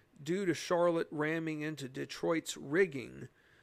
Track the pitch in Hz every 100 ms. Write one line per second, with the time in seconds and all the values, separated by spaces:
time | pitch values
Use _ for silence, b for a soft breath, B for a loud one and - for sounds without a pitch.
0 | B - 143 185 190 156 - 175 175 165
1 | - 151 151 165 160 156 151 151 139 135
2 | 143 - 170 165 - - 143 165 190 139
3 | 120 131 135 b b b